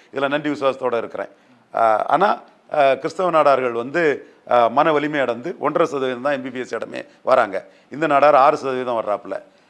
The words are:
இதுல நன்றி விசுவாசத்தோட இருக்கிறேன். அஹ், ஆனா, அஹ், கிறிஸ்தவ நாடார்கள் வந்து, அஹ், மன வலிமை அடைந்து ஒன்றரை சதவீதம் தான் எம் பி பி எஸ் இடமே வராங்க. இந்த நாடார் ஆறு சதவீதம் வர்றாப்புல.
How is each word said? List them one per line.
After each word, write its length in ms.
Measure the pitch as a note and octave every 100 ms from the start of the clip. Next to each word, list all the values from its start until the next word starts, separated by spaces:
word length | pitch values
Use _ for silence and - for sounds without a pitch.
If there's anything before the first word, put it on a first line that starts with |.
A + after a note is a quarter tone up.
| _
இதுல 160 | C3+ C#3
நன்றி 220 | D3 D3+
விசுவாசத்தோட 460 | C3 C3+ B2 B2+ A#2
இருக்கிறேன். 320 | G#2 - - _ _ _ _
அஹ், 300 | G#2+ A2+ G#2+ -
ஆனா, 340 | D3 G#3 - - _ _
அஹ், 240 | D3+ C#3 C3
கிறிஸ்தவ 320 | D#3 - F#3
நாடார்கள் 420 | D#3+ C#3+ C3 B2+
வந்து, 560 | A#2 B2 D#3+ D#3+ B2 - _ -
அஹ், 220 | A#2+ A2+
மன 220 | B2 D#3+
வலிமை 280 | D3 D3 D3+
அடைந்து 360 | B2 A#2 C#3+ -
ஒன்றரை 280 | C#3 D#3+ E3
சதவீதம் 360 | C#3 C3 A#2+
தான் 100 | C3+
எம் 100 | C#3
பி 80 | C3
பி 80 | B2+
எஸ் 160 | A2+
இடமே 300 | A2+ - B1+ - _
வராங்க. 420 | G#2+ B2+ G#2+ F#2+ - _ _
இந்த 160 | C3+ D#3
நாடார் 280 | C#3 D3
ஆறு 220 | C#3+ C#3+ D3+
சதவீதம் 440 | C3 B2+ B2 A#2
வர்றாப்புல. 420 | G#2 G2+ F#2+ F#2+ - _ _